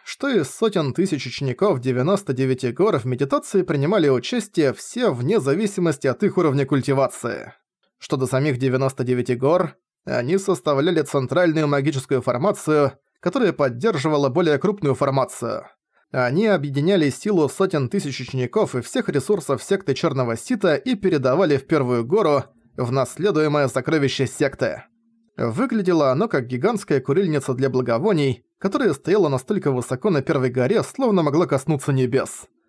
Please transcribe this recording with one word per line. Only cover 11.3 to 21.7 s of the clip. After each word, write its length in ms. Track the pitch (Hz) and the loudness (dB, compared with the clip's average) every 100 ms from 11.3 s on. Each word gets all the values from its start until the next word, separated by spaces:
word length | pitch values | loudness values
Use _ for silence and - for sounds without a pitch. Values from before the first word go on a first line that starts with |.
| 170 180 156 151 | 2 2 2 2
магическую 540 | 143 143 139 - 131 | 2 0 -2 -2 0
формацию, 720 | 127 120 180 196 - 151 139 - _ _ | 0 0 0 0 0 2 2 -2 _ _
которая 340 | 180 262 214 | -4 0 0
поддерживала 760 | - 139 120 202 160 151 147 139 | 2 -2 0 -2 0 0 2 2
более 300 | 135 170 147 | 2 2 2
крупную 340 | 185 202 147 | 0 0 -2
формацию. 720 | 127 135 135 127 - 117 98 - _ _ _ _ | 0 0 0 -2 -4 -6 -6 -10 _ _ _ _
Они 340 | 131 123 143 220 | -2 0 2 2
объединяли 640 | 185 143 139 151 196 147 | 2 0 0 2 4 2
силу 400 | - 208 196 147 | 0 0 2 2
сотен 400 | - 190 156 127 | 2 0 0 0
тысяч 320 | 202 147 131 | -2 -4 -6
учеников 540 | 127 131 123 214 - 131 | -8 -4 -2 0 0 -2
и 60 | |
всех 280 | - 262 - | -4 -4 -2
ресурсов 540 | 143 - 208 - 135 | -2 0 -2 -2 -4
секты 320 | - 196 170 135 | -2 -2 -2 -2
Черного 420 | 165 135 123 113 | -2 0 -2 -4
Сита 380 | - 240 185 147 | -4 -2 0 0
и 180 | - | -2
передавали 640 | 233 190 160 127 143 185 139 | -2 0 2 2 2 2 2
в 80 | |
первую 400 | - | 2